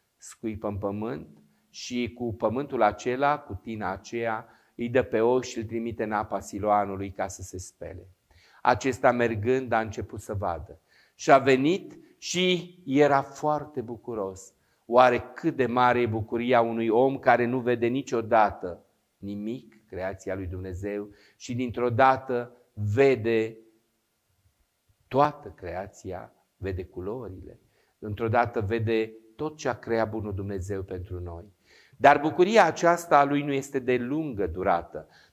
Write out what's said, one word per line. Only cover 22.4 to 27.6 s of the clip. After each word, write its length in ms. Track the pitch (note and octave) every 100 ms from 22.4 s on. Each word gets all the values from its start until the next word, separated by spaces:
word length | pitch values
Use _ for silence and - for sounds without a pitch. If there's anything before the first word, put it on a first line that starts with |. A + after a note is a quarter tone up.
| A#2+ - _ - G#2
vede 640 | A2 C#3 B2 A2+ A2+ A2+ A2+ _ _ _ _ _ _ _ _ _ _ _ _ _ _ _
toată 460 | B2+ D3 - - -
creația, 800 | F2+ F2 G2+ - - F2 - _ _ _
vede 260 | F#2 F#2
culorile, 760 | F#2 F#2 F#2 B2+ G#2 F#2 - -